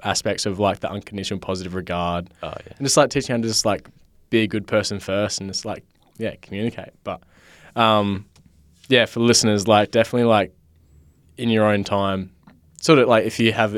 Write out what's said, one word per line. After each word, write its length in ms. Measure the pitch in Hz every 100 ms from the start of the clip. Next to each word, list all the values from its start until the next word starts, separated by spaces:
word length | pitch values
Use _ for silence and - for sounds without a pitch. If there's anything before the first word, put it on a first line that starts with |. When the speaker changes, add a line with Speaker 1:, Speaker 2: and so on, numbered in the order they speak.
Speaker 1:
aspects 440 | 104 95 107 98 104
of, 120 | 95
like, 220 | 98 90
the 100 | -
unconditional 480 | 98 - 101 95 95
positive 360 | - 95 90
regard. 540 | 90 87 87 87 87 87 _
Speaker 2:
Oh, 60 | 80
yeah. 240 | - - -
Speaker 1:
And 80 |
just, 120 | 135 151
like, 140 | 139
teaching 260 | 143 131 120
how 40 |
to 60 | 113
just, 180 | 110
like, 220 | 110 95 - _ _ _ _
be 100 | 113
a 60 | 107
good 180 | 110 95
person 320 | 110 98 101
first 420 | - 98 104 -
and 80 | 98
just, 160 | 92
like, 200 | 110 92 _ _ _ -
yeah, 160 | 110 -
communicate. 480 | - 98 117 - - _
But, 160 | - 87 _ _ _ - - 120
um, 480 | 113 107 101 98 - _ _ _ _ _ -
yeah, 160 | 123
for 160 | 113 120
listeners, 480 | 117 113 117 104 95
like, 240 | 104 104
definitely, 320 | 117 113 123
like, 280 | 117 107 92 _ _ _ _ _ _ _ _ -
in 100 | 120
your 160 | 110 107
own 180 | 104
time, 460 | 95 101 98 95 95 _ - _ _ -
sort 180 | - 147
of, 100 | 123
like, 160 | 113
if 140 | 107 -
you 140 | 113
have 240 | 104 110